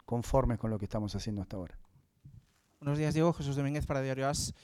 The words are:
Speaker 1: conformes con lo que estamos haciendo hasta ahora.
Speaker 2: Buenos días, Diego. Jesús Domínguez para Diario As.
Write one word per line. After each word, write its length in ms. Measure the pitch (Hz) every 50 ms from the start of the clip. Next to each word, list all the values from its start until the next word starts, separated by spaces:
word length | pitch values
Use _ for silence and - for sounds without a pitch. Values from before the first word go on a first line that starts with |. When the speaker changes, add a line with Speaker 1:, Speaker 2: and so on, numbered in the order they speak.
| -
Speaker 1:
conformes 520 | - 120 120 117 - - 135 127 120 117 107
con 140 | - 110
lo 80 | 110 98
que 60 | 101
estamos 280 | 95 - 110 107 101 101
haciendo 300 | 98 - 117 104 98 92
hasta 140 | - - 95
ahora. 200 | 90 - - - - - _ - - _ _ _ _ - - - - _ _ _ _ _ _ _
Speaker 2:
Buenos 180 | 147 143 143 151
días, 160 | 156 151 151
Diego. 180 | 156 160 170 160
Jesús 240 | - 151 143 139 139
Domínguez 280 | 139 139 147 151 139
para 160 | - 143 139
Diario 260 | 135 135 131 135 135 139
As. 280 | 143 135 - - - -